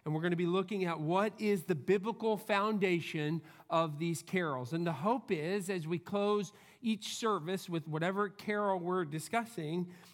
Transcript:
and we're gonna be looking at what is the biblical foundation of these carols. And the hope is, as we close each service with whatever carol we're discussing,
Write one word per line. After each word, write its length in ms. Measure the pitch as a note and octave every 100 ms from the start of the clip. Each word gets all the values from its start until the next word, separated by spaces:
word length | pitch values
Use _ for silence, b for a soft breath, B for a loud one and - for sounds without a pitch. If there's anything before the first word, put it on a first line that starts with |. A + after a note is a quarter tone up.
and 100 | D3+
we're 60 | D#3
gonna 160 | F3 F3
be 100 | F3
looking 380 | F#3 F#3+ G3+
at 160 | F3+ D#3+
what 320 | D3+ F#3 G#3+ G#3
is 280 | G#3+ G3+
the 100 | D3+
biblical 600 | D#3+ B2+ G3+ G#3 A3+ A3+ G#3+
foundation 1080 | - G3+ G#3 G#3+ F#3+ F3 - D#3+ D3+ E3 B B B
of 300 | E3 E3 D3
these 240 | E3+ D#3+
carols. 500 | - F#3+ E3 C3 B2
And 140 | E3 E3+
the 60 |
hope 400 | C#3+ G3 B3+ -
is, 360 | E3+ D#3+ G3+ F3+
as 200 | F#3+ D#3
we 100 | F3
close 540 | - G3+ G3+ G#3 F#3 B B B
each 360 | A3 G#3+ - -
service 520 | A3+ G3 D#3 F#3+ -
with 200 | E3+ D#3+
whatever 400 | D#3 E3+ G3 G#3
carol 500 | - - G#3 G#3 F#3
we're 260 | E3+ F#3
discussing, 840 | D#3+ D#3 - A#3 A3+ - D3+ E3+ F3 B B